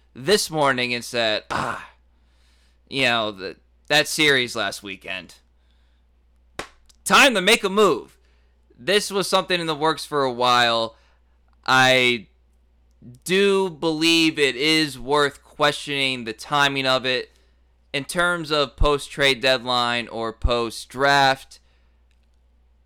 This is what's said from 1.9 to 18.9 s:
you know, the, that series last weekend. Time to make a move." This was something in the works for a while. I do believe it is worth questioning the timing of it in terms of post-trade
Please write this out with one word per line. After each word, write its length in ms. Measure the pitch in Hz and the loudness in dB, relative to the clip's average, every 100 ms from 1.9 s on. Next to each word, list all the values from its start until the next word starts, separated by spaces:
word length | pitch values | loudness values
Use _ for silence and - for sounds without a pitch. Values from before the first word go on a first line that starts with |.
| _ _ _ _ _ _ _ _ _ _ | _ _ _ _ _ _ _ _ _ _
you 140 | 135 | -2
know, 260 | 123 117 107 | 0 0 -2
the, 280 | 95 92 - _ _ _ | -6 -12 -12 _ _ _
that 180 | 147 147 | 0 0
series 480 | - 151 135 120 113 | 0 2 2 0 -4
last 260 | 101 - | -4 -6
weekend. 540 | 101 95 95 92 82 - _ _ _ _ _ _ _ _ _ _ _ - - _ _ _ | -12 -14 -12 -12 -14 -20 _ _ _ _ _ _ _ _ _ _ _ -20 -20 _ _ _
Time 320 | - 202 277 208 | 2 4 4 2
to 60 | |
make 220 | 185 226 | 2 2
a 60 | 196 | 0
move." 480 | 196 196 117 69 _ _ _ _ _ _ _ | 2 4 2 -6 _ _ _ _ _ _ _
This 360 | 123 208 - | -2 -2 0
was 180 | 196 - | -4 0
something 320 | 190 180 180 | -2 0 -4
in 60 | 165 | -2
the 80 | 147 | -2
works 280 | 160 147 | -2 -2
for 200 | - 147 | -4 -2
a 80 | 135 | -2
while. 600 | 120 123 123 120 117 113 - _ _ _ _ _ _ - | 0 2 4 2 0 -4 -8 _ _ _ _ _ _ 0
I 600 | 131 131 131 123 120 92 _ _ _ _ _ _ _ 123 120 | 4 6 4 2 0 -6 _ _ _ _ _ _ _ -20 -14
do 460 | - 190 202 196 190 | -2 0 2 0 -2
believe 720 | 143 165 156 165 165 160 147 | -4 -4 0 2 2 2 2
it 160 | 139 123 | 0 0
is 420 | 151 160 151 131 | 0 0 -2 -6
worth 460 | 120 147 139 - | -2 0 0 -4
questioning 800 | _ - 147 143 147 139 135 127 | _ -2 -2 -2 -6 -4 -4 -4
the 80 | 113 | -8
timing 520 | 107 - 147 143 139 131 | -10 -4 0 0 0 0
of 200 | 131 127 | 0 0
it 260 | 127 - _ _ _ _ _ _ | -2 -4 _ _ _ _ _ _
in 140 | 143 135 | -8 -4
terms 460 | 175 175 175 147 | 0 0 0 -2
of 260 | 151 135 - | 0 0 2
post-trade 640 | 147 | 2